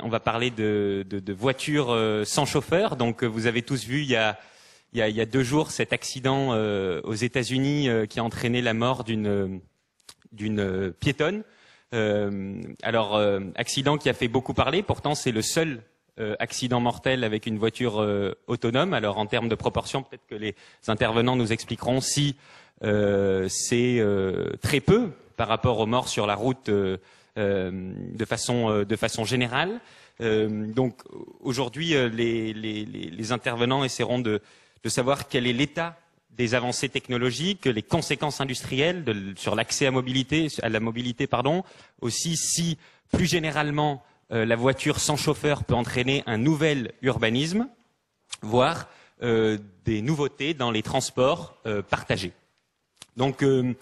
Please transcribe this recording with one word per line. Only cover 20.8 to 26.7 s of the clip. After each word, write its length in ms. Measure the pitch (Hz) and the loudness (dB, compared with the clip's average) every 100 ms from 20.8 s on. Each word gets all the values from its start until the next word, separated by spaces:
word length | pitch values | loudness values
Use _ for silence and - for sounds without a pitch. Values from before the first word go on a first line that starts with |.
| - | -4
intervenants 480 | 104 113 113 123 127 | 0 2 4 4 2
nous 160 | 113 | 0
expliqueront 480 | 113 - 117 120 131 | -2 -4 -4 0 0
si, 380 | - 147 147 131 - - - _ 107 | 0 0 0 -2 -12 -20 -20 _ 0
euh, 640 | 104 101 98 98 95 95 | 2 4 4 2 2 0
c'est, 500 | - - 120 123 120 | -4 0 2 4 2
euh, 520 | 104 101 95 90 - - | 2 2 0 -2 -4 -4
très 180 | - 147 | 0 2
peu 300 | - 214 214 - - - | 6 4 4 -6 -10 -4
par 140 | 107 | 0
rapport 300 | 113 127 110 | 2 2 2
aux 60 | 110 | 2
morts 220 | 123 - | 2 0
sur 200 | - 104 | 0 0
la 80 | 101 | 0
route, 340 | 127 131 | 0 -2
euh, 260 | - | 0